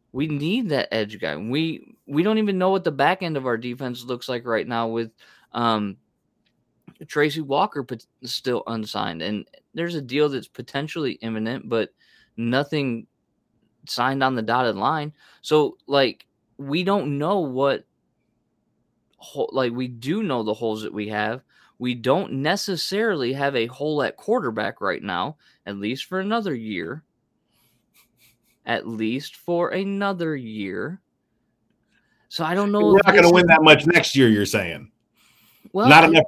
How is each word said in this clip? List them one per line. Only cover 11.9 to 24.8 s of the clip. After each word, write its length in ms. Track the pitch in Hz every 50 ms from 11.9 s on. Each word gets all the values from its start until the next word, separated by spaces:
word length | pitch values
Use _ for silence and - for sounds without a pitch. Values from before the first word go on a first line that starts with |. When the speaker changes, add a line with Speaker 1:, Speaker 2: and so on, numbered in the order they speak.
| _ _ _ _ _ _ _ _ _
Speaker 1:
nothing 680 | 110 117 117 123 135 147 - 156 151 139 131 117 113 107 _ _ _ _ _ _ _ _ _ _ _ _ _ _ _ _
signed 360 | - - - 120 131 135 139 135
on 100 | 131 131
the 80 | 120
dotted 360 | 110 110 117 127 127 117 98
line. 360 | 95 107 131 160 156 147 151 - _ _ _ _ _ -
So, 340 | - 151 151 147 - - _ _
like, 400 | - 139 139 135 117 - _ _ _ _ _ _ _ _
we 260 | - 139 139 147 175 180
don't 360 | 190 202 202 127 147 143 143
know 220 | 147 170 208 196
what 440 | 165 135 127 131 139 139 - - - _ _ _ _ _ _ _ _ _ _ _ _ _ _ _ _ _ _ _ _ _ _ _ _ _ _
ho-, 320 | _ - - - 143 117 -
like, 220 | - 131 127 120 117
we 140 | 123 127
do 360 | 127 123 113 117 139 - 220 220
know 180 | 170 135 120
the 140 | 110 107 110
holes 260 | - 120 113 107 110
that 120 | 107 - -
we 140 | 107 104 107
have. 340 | 107 104 107 107 120 131 _ _ _ _ _ _ _
We 180 | - 123 127 123
don't 380 | 120 113 127 139 185 196 - 135
necessarily 1000 | 135 139 156 190 202 - 208 185 156 - - 190 208 233 226 190 147 123 120
have 240 | 131 139 143 139 139
a 120 | 120 113
hole 340 | 120 127 - 143 156 151 147 131
at 140 | - -
quarterback 640 | - - - 226 254 165 120 110 110 104 - - -